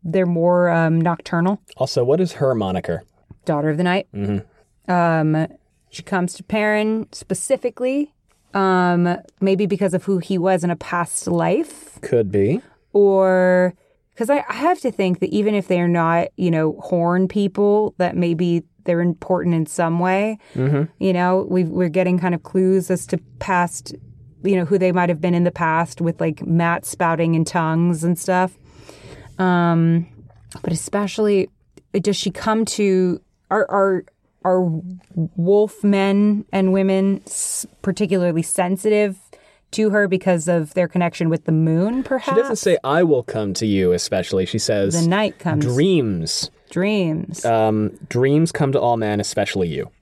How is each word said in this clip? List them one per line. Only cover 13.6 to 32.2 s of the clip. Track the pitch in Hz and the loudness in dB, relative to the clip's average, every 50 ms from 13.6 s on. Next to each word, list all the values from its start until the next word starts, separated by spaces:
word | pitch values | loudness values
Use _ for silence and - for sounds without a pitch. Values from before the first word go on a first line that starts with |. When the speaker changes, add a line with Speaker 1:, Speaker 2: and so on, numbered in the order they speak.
| 180 180 180 _ _ _ _ _ _ _ _ | 2 0 -2 _ _ _ _ _ _ _ _
Speaker 1:
'cause | - 233 220 | -8 -2 0
I, | 285 285 - - | 0 0 0 -4
I | - | -6
have | 233 269 339 359 - | -2 0 0 0 0
to | - 262 | -2 -6
think | - - 202 185 180 - | -2 0 0 0 0 -2
that | - - | -2 -2
even | - 208 208 214 214 | -2 0 0 0 0
if | 208 185 - | -2 0 0
they're | 185 175 175 175 | 0 0 2 2
not, | 170 170 165 165 165 170 170 - _ | 2 2 2 2 2 0 0 -2 _
you | - 175 180 | -4 -2 0
know, | 165 156 156 156 156 - | 2 2 0 0 -2 -4
horn | - - 185 175 170 170 175 180 190 185 | -6 -4 -2 0 0 2 2 2 0 0
people, | - 214 202 196 190 - 208 202 202 214 214 202 - - | 0 -2 -2 -2 0 0 2 2 4 2 0 -2 -2 -2
that | 180 175 - 175 | -4 -2 0 -2
maybe | 175 170 170 160 180 175 170 170 165 _ _ _ _ | 0 0 0 0 0 0 0 -2 -2 _ _ _ _
they're | - 175 170 | -2 0 0
important | 170 175 170 - - - 185 175 - 175 170 | 2 0 -2 -2 -2 -2 -2 0 0 0 0
in | 165 160 | 0 -2
some | 147 - - 175 165 165 170 | -2 -2 -2 -2 0 0 0
way. | 175 180 185 196 202 220 220 208 _ - - | 0 0 0 0 -2 -2 -4 -8 _ -12 -6
Speaker 2:
Mm-hmm. | - 127 135 147 139 151 160 _ _ | -4 -2 0 0 0 -2 -2 _ _
Speaker 1:
You | - 190 180 | -2 0 0
know, | 175 180 180 185 185 - - | 2 0 2 0 0 0 0
we've, | 180 180 180 160 | 0 0 0 0
we're | - 180 185 170 | 0 -2 -2 0
getting | 151 185 185 180 180 180 | 0 0 0 2 0 0
kind | 175 185 175 | 0 -2 -2
of | 165 - | -4 -6
clues | - - 190 190 185 190 190 180 - | -4 -2 0 2 2 2 2 0 0
as | 180 160 - - | -4 -4 -2 -6
to | - 170 - - - - | -6 -6 -6 -10 -16 -14
past, | - - 190 180 175 170 - - - - - - - - - - - - - - - | -6 -2 0 0 0 -2 -4 -12 -14 -16 -18 -18 -18 -20 -20 -20 -20 -20 -20 -6 -2
you | 185 196 | 0 0
know, | 185 175 | 0 0
who | 147 202 190 | 0 0 2
they | 185 185 180 | 2 2 2
might | 180 175 175 | 2 0 0
have | 175 156 | 0 0
been | 160 185 175 | 0 0 2
in | 175 175 | 2 2
the | 175 | 0
past | - - 175 160 160 165 170 165 - - | 0 0 -2 0 2 0 -2 -2 -4 -4
with, | 175 165 165 - | -4 -4 -2 -2
like, | 165 165 156 - - - | -4 -4 -4 -6 -4 0
Matt | 165 165 170 170 170 165 - | 0 2 2 2 0 -2 -4
spouting | - - - 180 165 165 156 170 165 165 | -10 -6 -2 0 0 0 0 0 0 2
in | 160 165 | 0 0
tongues | - - 180 160 160 160 165 170 175 175 156 160 | 0 -2 -2 -2 0 0 2 2 2 0 0 0
and | 170 180 165 | -2 -2 -2
stuff. | - - 185 180 185 - - _ - - - - - - - - - - - - - - - - | -2 -2 0 0 0 -2 -4 _ -20 -20 -20 -20 -20 -20 -20 -20 -20 -20 -20 -20 -20 -20 -6 -2
Um, | 190 185 180 175 175 170 170 165 165 165 165 170 170 - - - - - - - - - - - | 0 2 2 2 2 2 2 4 4 4 2 2 0 -4 -12 -20 -20 -20 -20 -20 -20 -20 -20 -8
but | - - | -6 -4
especially, | 170 160 - - - 202 208 196 - - 214 208 208 190 185 - _ _ _ _ _ - _ _ - | -4 -4 -6 -4 -4 -4 -4 -4 -2 -2 0 2 2 2 0 -2 _ _ _ _ _ -20 _ _ -6
does | 202 170 208 196 | -2 -2 0 -2
she | - | -2